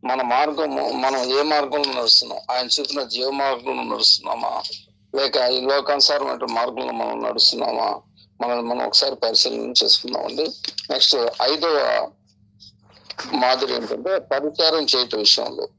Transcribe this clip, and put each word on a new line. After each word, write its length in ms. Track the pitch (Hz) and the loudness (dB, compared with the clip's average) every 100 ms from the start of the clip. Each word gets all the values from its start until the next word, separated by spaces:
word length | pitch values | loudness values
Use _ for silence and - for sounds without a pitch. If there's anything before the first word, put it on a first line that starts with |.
మన 180 | 117 131 | -2 -2
మార్గము, 680 | 123 123 151 151 156 139 139 | 2 4 2 0 -2 -2 -2
మనం 480 | 127 131 135 123 135 | 0 0 0 0 2
ఏ 20 | |
మార్గంలో 500 | 147 151 143 147 143 | 2 2 2 0 0
నడుస్తున్నాం? 480 | 127 113 - 120 113 - | 0 2 2 2 -8 -4
ఆయన 160 | 127 123 | -4 -2
చూపిన 360 | - 143 143 | -2 -2 -6
జీవ 280 | 127 120 127 | -6 -4 -4
మార్గంలో 640 | 139 139 127 123 127 120 | -2 -2 -2 -4 -6 -4
నడుస్తున్నామా, 680 | 113 110 - - 117 120 - - - - _ _ | 0 2 2 0 -4 -4 -4 -8 -12 -18 _ _
లేక 220 | 135 139 147 | -2 0 2
ఈ 240 | 123 127 | 0 0
లోకానుసారమైన 760 | 127 139 135 143 135 143 139 131 127 | 0 0 0 2 2 2 -2 -4 -4
మార్గంలో 420 | - 123 123 127 | -2 -2 -2 -6
మనం 300 | 117 113 117 | -4 -4 -2
నడుస్తున్నామా? 760 | 113 113 - 123 117 117 107 104 - _ _ _ | -4 2 2 2 -2 0 -2 -2 -8 _ _ _
మనల్ని 220 | 120 120 | -2 -2
మనం 240 | 117 120 117 | -2 -2 2
ఒకసారి 280 | - 139 | 2 2
పరిశీలన 600 | 131 113 110 - 117 120 123 | 0 0 2 2 0 -2 0
చేసుకుందామండి. 580 | 120 - - - - 131 156 - - - - | 4 4 2 -6 -4 -4 -4 -4 -10 -10 -4
నెక్స్ట్ 260 | 131 - 143 117 - | 2 2 4 0 0
ఐదవ 680 | 127 151 165 151 127 113 - _ _ _ _ _ - _ _ - - - - | 0 0 2 2 2 0 -2 _ _ _ _ _ -20 _ _ -20 -18 -12 -6
మాదిరి 420 | 147 127 131 131 | 0 2 2 0
ఏంటంటే 440 | 123 117 113 - - | -2 -4 -4 -2 -2
పరిచారం 640 | - 135 147 147 165 160 | 0 -2 -2 2 2 2
చేయటం 360 | 139 131 123 110 | 2 0 0 0
విషయంలో 500 | 107 - - 135 - | 4 4 2 -6 -8